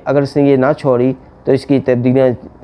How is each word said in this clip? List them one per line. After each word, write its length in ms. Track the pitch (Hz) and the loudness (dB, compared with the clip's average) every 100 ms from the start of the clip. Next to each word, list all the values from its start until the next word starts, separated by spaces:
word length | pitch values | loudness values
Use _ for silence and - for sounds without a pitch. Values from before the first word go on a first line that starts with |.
| - | -4
अगर 160 | 139 | -2
इसने 260 | 139 147 143 | -2 0 2
ये 80 | 135 | 2
ना 160 | 131 | 0
छोड़ी 400 | - 139 123 131 135 - - 143 | 0 0 0 0 -4 -12 -10 -2
तो 60 | |
इसकी 260 | 135 - 135 | -2 0 -2
तब्दीलियाँ 540 | 127 123 127 131 131 113 - - | 0 0 0 2 0 -2 -10 -20